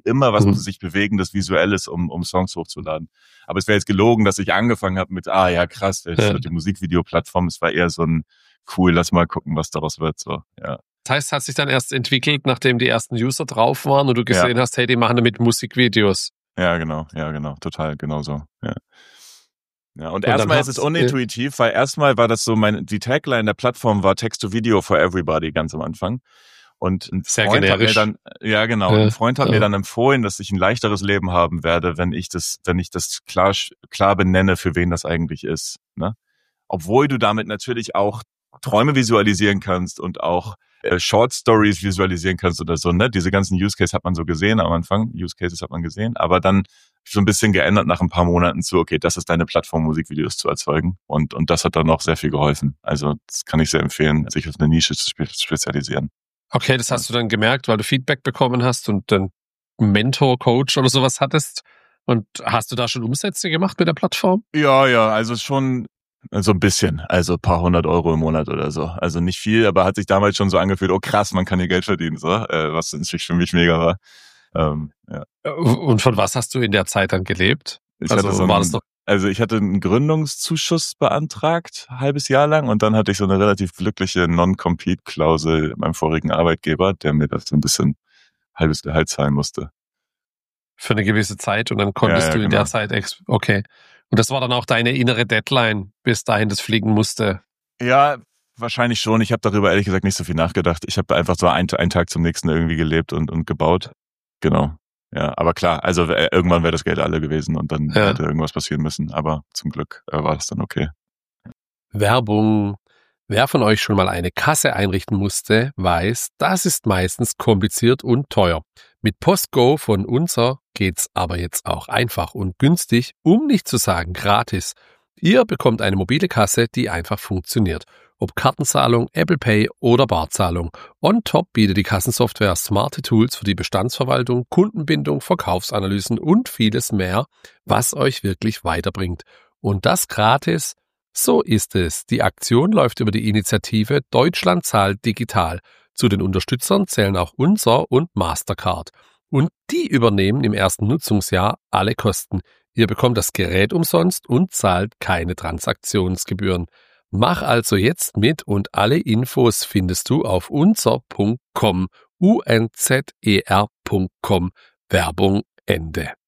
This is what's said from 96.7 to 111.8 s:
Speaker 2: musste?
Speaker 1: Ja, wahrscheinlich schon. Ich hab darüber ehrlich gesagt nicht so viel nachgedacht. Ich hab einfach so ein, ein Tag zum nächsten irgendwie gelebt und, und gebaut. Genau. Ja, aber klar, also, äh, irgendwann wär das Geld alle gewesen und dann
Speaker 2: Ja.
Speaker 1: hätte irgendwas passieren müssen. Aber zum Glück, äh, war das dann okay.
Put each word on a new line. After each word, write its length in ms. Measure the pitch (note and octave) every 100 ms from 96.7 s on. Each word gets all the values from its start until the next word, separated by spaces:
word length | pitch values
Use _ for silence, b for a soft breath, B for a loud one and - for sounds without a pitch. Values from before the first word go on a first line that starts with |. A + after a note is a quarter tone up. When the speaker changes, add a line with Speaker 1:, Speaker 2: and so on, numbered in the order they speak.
| A2 G#2
Speaker 2:
musste? 520 | G#2+ G#2 - G#2+ F#2+ _ _ _ -
Speaker 1:
Ja, 360 | B2 C3 C#3+ C3 _ _ _ -
wahrscheinlich 440 | A#2 - A#2+ A#2
schon. 200 | A2+ A2
Ich 120 | A2
hab 100 | A2+
darüber 280 | A2 G#2 G2
ehrlich 140 | F#2
gesagt 200 | G2+ F#2+
nicht 120 | G2 -
so 80 |
viel 100 | E2+
nachgedacht. 500 | D#2+ E2 - F2 E2 -
Ich 100 | -
hab 160 | F2
einfach 240 | - E2+ F2
so 100 | F2
ein, 180 | C#2+ F#2
ein 180 | - F2
Tag 180 | F2+ E2
zum 140 | D#2+
nächsten 260 | E2+ D#2+ E2
irgendwie 280 | D#2+ E2 D#2+
gelebt 360 | D#2 D#2+ D#2+
und, 180 | D#2+ D2+
und 160 | D#2+ D#2
gebaut. 440 | D2+ D#2 F2+ - - _ _ _ -
Genau. 340 | D#2+ D2+ D2+ D#2 _ _ -
Ja, 200 | D2+ D2+ -
aber 160 | E2+
klar, 300 | E2 F2+ D#2+
also, 200 | - E2+
äh, 240 | E2 E2 D#2+
irgendwann 300 | F2+ F2+ F2
wär 80 | E2
das 140 | E2
Geld 140 | E2 D#2
alle 220 | D2+ D#2+
gewesen 360 | D2+ D#2 D2+ D#2
und 160 | D#2
dann 180 | D2+ D2+
Speaker 2:
Ja. 140 | G#2+ G#2
Speaker 1:
hätte 140 | -
irgendwas 300 | D#2 D#2 D#2+
passieren 300 | - - D2+
müssen. 280 | D2+ - D#2
Aber 300 | D#2+ D#2 D#2 -
zum 180 | - D#2
Glück, 320 | D2 D#2 - -
äh, 100 | D2+
war 120 | D2+
das 120 | D2+ -
dann 140 | -
okay. 280 | - - D2+ - _ _ _ _ - - _ _